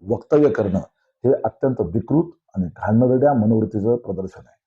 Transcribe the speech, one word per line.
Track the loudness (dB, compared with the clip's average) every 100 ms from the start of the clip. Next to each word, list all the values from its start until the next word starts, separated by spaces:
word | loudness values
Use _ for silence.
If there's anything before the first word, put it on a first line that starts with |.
वक्तव्य | -6 -6 0 2 4
करणं | 2 -2 -4 -6 _ _ _
हे | -2 0
अत्यंत | -2 -4 -2 -2 -4
विकृत | -4 0 -2 -2 -10 _ -8
आणि | -6
घाणेरड्या | -6 0 2 4 2 2
मनोवृत्तीचं | 2 2 2 0 -2 -2 -2
प्रदर्शन | -4 -8 -10 -14 -20
आहे. | _